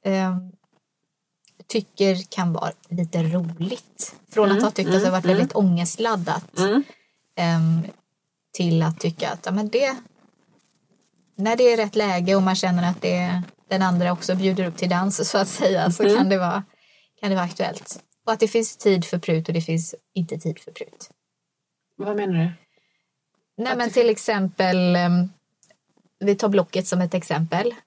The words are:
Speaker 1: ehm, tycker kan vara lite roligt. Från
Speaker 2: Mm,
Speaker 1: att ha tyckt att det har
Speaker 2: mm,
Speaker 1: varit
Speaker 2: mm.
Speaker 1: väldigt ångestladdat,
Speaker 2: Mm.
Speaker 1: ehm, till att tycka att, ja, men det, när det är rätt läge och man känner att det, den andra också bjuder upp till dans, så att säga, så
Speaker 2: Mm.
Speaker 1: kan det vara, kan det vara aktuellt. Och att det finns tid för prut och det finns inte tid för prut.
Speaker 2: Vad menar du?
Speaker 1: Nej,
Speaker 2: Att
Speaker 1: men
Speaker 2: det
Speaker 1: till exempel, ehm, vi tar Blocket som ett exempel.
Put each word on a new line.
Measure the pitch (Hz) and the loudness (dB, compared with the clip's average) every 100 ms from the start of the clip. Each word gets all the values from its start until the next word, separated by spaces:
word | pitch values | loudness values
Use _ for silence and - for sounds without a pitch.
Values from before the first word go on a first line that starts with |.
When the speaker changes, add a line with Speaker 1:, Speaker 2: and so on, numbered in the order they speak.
Speaker 1:
ehm, | 196 190 190 180 185 - _ _ _ _ _ _ _ _ _ _ _ | -2 -2 -2 -4 -8 -20 _ _ _ _ _ _ _ _ _ _ _
tycker | 226 196 - 196 185 190 | -6 -6 0 2 2 -4
kan | - 175 | -4 -2
vara | 165 - - _ | -2 -4 -8 _
lite | 170 170 170 | -6 -4 -2
roligt. | 160 175 170 165 175 247 - _ - - _ | -2 -2 -4 -6 -8 -8 -12 _ -14 -14 _
Från | 220 | 2
Speaker 2:
Mm, | 202 196 | 4 4
Speaker 1:
att | |
ha | 220 | 2
tyckt | 214 185 | 0 0
att | |
det | 185 | 2
har | 208 | 2
Speaker 2:
mm, | |
Speaker 1:
varit | 185 | 0
Speaker 2:
mm. | 180 190 | 2 2
Speaker 1:
väldigt | 269 - | 2 2
ångestladdat, | 196 170 175 - 226 214 170 160 - - | 2 2 -2 -2 0 0 -2 -6 -6 -2
Speaker 2:
Mm. | 190 226 285 - _ _ _ - | 2 2 0 -10 _ _ _ -4
Speaker 1:
ehm, | 170 165 160 165 160 - _ _ _ _ _ | 0 4 4 2 0 -10 _ _ _ _ _
till | - 175 165 | -2 2 2
att | 160 160 | 2 -2
tycka | 175 165 - | -6 -4 -6
att, | 170 - | -6 -4
ja, | |
men | 190 214 | -4 -2
det, | 233 277 262 - _ _ _ _ _ _ _ _ _ _ _ _ - | 0 -2 -4 -14 _ _ _ _ _ _ _ _ _ _ _ _ -6
när | 202 233 | -2 4
det | 247 | 4
är | 226 | 4
rätt | 208 214 | 0 0
läge | 208 180 180 | 0 0 2
och | 196 | 2
man | 190 185 | 2 0
känner | 185 180 175 | 0 0 0
att | 175 | 0
det, | 180 180 175 180 175 _ _ | -2 0 0 -4 -6 _ _
den | 190 | 0
andra | 185 175 175 | 0 0 0
också | 180 - | -2 -2
bjuder | 185 190 185 180 | 0 0 0 -2
upp | 165 | -4
till | 180 | -2
dans, | 175 196 190 202 | 0 0 -2 -2
så | 208 | -2
att | 196 | -2
säga, | - - 185 - | 0 0 2 0
så | 170 | 2
Speaker 2:
Mm. | 392 403 | 2 4
Speaker 1:
kan | 190 | 4
det | 196 | 2
vara, | 180 196 196 _ _ _ _ _ | 0 -2 -8 _ _ _ _ _
kan | 208 | -4
det | 190 | -2
vara | 175 | -2
aktuellt. | 165 - - - - _ _ - | -4 -6 -6 -14 -16 _ _ -6
Och | |
att | 220 | 0
det | 214 | 0
finns | 226 226 - | 0 -2 -2
tid | 208 190 | 2 2
för | 170 180 | 0 -6
prut | - 160 160 | -2 -2 0
och | |
det | 165 | -4
finns | 165 165 165 - _ | -2 -4 -4 -12 _
inte | - 170 156 | -6 -6 -4
tid | 165 160 | -8 -8
för | - | -14
prut. | - - _ - _ _ _ _ _ _ _ _ _ | -16 -16 _ -20 _ _ _ _ _ _ _ _ _
Speaker 2:
Vad | 196 208 | -6 -4
menar | 202 | -2
du? | 170 165 170 _ _ _ _ _ _ _ _ _ - | 0 0 -4 _ _ _ _ _ _ _ _ _ -8
Speaker 1:
Nej, | 240 | -4
Speaker 2:
Att | 247 | -2
Speaker 1:
men | 202 | 0
Speaker 2:
det | |
Speaker 1:
till | - 233 | 2 2
exempel, | 214 - 214 190 - 190 185 180 175 | 2 0 0 -2 0 0 2 2 2
ehm, | 175 175 180 - _ _ _ _ _ _ _ _ | 4 4 2 -4 _ _ _ _ _ _ _ _
vi | 196 | -2
tar | 202 214 | 0 2
Blocket | 196 175 185 185 | 2 0 -4 -2
som | 180 | -2
ett | 180 | 0
exempel. | 180 - 151 160 170 226 - | -2 -2 -4 -2 0 -2 -4